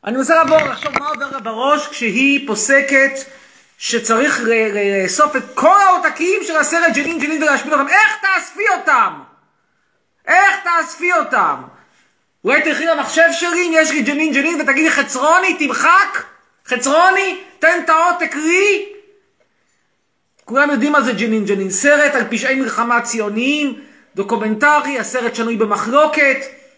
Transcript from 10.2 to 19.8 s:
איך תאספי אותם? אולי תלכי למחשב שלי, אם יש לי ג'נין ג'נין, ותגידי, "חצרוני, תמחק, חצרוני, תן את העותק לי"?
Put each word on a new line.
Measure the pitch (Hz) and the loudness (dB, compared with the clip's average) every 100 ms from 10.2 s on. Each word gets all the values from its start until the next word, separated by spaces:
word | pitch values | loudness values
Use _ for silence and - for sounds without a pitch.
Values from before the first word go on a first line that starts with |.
| - | 0
איך | 339 392 392 | 4 4 0
תאספי | 349 339 311 - 349 | -2 -2 -2 -4 -2
אותם? | 359 - 233 170 135 127 _ _ _ _ _ _ _ | 0 0 0 0 -2 -10 _ _ _ _ _ _ _
אולי | 190 285 | -2 0
תלכי | 320 285 330 | 0 -2 -2
למחשב | 311 233 - 330 | -2 -2 2 2
שלי, | - 349 339 349 | 2 -4 -2 0
אם | |
יש | 320 311 | 2 2
לי | 294 | 0
ג'נין | 233 285 320 | -2 -2 0
ג'נין, | 269 302 330 | 0 -2 -2
ותגידי, | 294 269 320 | -2 0 0
"חצרוני, | - 269 254 285 339 381 359 | 0 -2 -2 2 2 2 -2
תמחק, | 285 - 311 370 403 - - _ _ _ - | -4 0 4 4 4 -4 -12 _ _ _ -8
חצרוני, | 247 269 302 370 381 381 - - _ | -4 0 4 4 2 -2 -6 -14 _
תן | 320 349 | 0 2
את | - | 0
העותק | 320 349 349 320 | 2 2 0 -4
לי"? | 277 311 359 403 403 403 - _ _ _ _ _ _ _ _ | -4 0 2 2 0 -4 -16 _ _ _ _ _ _ _ _